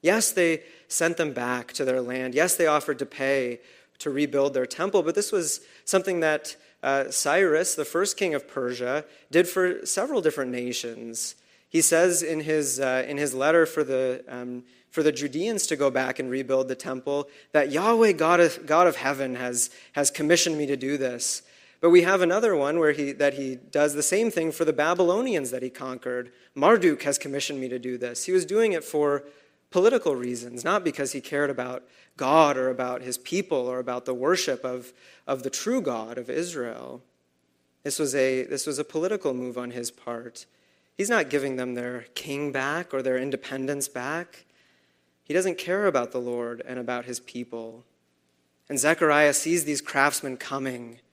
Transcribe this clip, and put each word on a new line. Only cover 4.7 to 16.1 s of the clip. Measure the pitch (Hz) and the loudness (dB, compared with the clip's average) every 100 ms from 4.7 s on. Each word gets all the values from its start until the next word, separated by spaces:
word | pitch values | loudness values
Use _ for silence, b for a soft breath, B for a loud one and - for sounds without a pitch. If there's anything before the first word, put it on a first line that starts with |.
| - 185 202 | -2 0 2
but | 160 170 | 2 0
this | 202 | 0
was | 208 160 - B B | -2 -2 -6 B B
something | - 190 185 175 | -2 0 0 0
that, | 160 151 - - b b | 0 0 -4 -16 b b
uh, | 135 139 135 | -2 0 0
Cyrus, | - 151 160 190 156 175 | -2 0 4 4 4 0
the | - | -2
first | 147 165 196 - | -2 -2 -2 -2
king | 190 | -2
of | 147 - | -2 -6
Persia, | - 123 123 123 139 151 B B | -6 -6 -4 -4 -4 -6 B B
did | 156 175 | 2 4
for | 190 180 - | 2 0 0
several | - - 240 277 | -4 -4 -2 2
different | 160 151 131 | 0 0 -4
nations. | 123 123 120 120 113 117 113 - - b b b | -4 -6 -6 -8 -10 -12 -8 -10 -10 b b b
He | 165 | 2
says | 156 165 180 175 | 4 6 4 2
in | 165 160 | -2 -4
his, | 151 156 143 127 | -2 0 0 -2
uh, | 135 127 127 | 0 0 -2
in | 143 | -4
his | 147 | -4
letter | 127 139 165 160 | 0 4 4 4
for | 156 | 2
the, | 135 131 131 127 - | -2 0 -2 -4 -8
um, | 123 123 123 123 b b | -12 -10 -12 -14 b b
for | - | 2
the | 151 | 2
Judeans | 143 143 139 202 220 - | 2 -4 -4 -2 -2 -2
to | |
go | 147 139 | 0 0
back | 131 131 | 0 -2